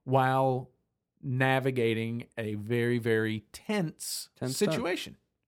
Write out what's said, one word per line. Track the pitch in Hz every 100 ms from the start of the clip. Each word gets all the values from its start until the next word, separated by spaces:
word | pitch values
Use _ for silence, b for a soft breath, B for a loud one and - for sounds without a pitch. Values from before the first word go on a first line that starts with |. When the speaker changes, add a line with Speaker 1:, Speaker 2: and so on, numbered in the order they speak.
| -
Speaker 1:
while | 131 131 135 131 127 127 _ _ _ _ _
navigating | 147 127 131 131 131 127 113 113 113 117 - -
a | 107 107
very, | 104 120 117 120
very | 113 110 110 110 -
tense | - - 214 160 - - - - _
Speaker 2:
Tense | 127 135
time. | 202
Speaker 1:
situation. | 160 - 349 - - _ _